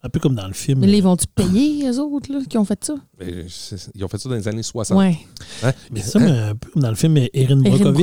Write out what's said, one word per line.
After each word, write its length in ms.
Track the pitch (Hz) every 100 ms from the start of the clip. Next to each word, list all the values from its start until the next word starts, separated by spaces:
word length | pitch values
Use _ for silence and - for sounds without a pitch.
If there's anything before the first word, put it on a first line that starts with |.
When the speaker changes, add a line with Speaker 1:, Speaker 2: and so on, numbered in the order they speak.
Speaker 1:
Un 60 | 127
peu 100 | 160
comme 160 | 147 120
dans 120 | 95
le 60 |
film. 260 | 95 - 135
Speaker 2:
Mais 80 | 190
là, 100 | 208
ils 60 |
vont-tu 220 | 190 175 -
payer, 600 | - 180 196 294 294 269
eux 120 | 240
autres, 320 | 294 285 254
là, 80 | 277 262
qui 100 | 226
ont 60 | 202
fait 180 | 202
ça ? 100 | - 285 - -
Speaker 3:
Mais 260 | 90 87 85
c'est, 400 | - - 98 - -
ils 80 |
ont 40 | 95
fait 100 | 104
ça 100 | 131
dans 60 | 120
les 120 | 101
années 140 | 110
soixante. 340 | 107 - 104 190
Speaker 2:
Ouais. 200 | 190 160 - - - -
Speaker 3:
Hein ? 80 | 123 - -
Speaker 1:
Mais 100 | 110
ça, 180 | 95 208
mais 100 | 226
un 240 | 123 107 107
peu 140 | -
comme 100 | 160
dans 60 | 123
le 60 | 107
film 220 | 160 151
Erin 120 | 123
Speaker 2:
Erin 220 | 139 131 139
Speaker 1:
Brockovich, 360 | 117 - 202 143